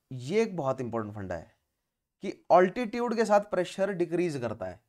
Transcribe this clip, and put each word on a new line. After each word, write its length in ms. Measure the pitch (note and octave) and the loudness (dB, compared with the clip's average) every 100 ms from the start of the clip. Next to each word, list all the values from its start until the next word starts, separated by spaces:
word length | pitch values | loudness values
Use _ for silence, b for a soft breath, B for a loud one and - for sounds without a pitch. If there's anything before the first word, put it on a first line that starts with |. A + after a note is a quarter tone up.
| _ | _
ये 300 | C3 B2 G3+ | -12 -2 0
एक 160 | A3+ F3+ | 0 0
बहुत 240 | C3+ C3 | -2 -2
इंपॉर्टेंट 340 | B2 A2+ G#2+ G#2+ | -2 -4 -6 -8
फंडा 200 | F#2+ E2+ | -6 -8
है 200 | - _ _ _ _ _ _ _ | -8 _ _ _ _ _ _ _
कि 240 | G3+ - _ | -10 -10 _
ऑल्टीट्यूड 640 | E3+ F#3 F#3 A#3+ A#3+ A#3+ A3+ | 6 6 2 -4 -2 -2 0
के 100 | G#3+ | 4
साथ 160 | G#3 | 4
प्रेशर 500 | G3+ F#3 F3 - G3 | 4 -2 -2 -2 -2
डिक्रीज 440 | F#3+ E3+ E3+ F3 C#3 | 0 -2 0 -2 -2
करता 280 | A#2 G#2+ F#2 | -6 -6 -8
है। 140 | F2+ | -10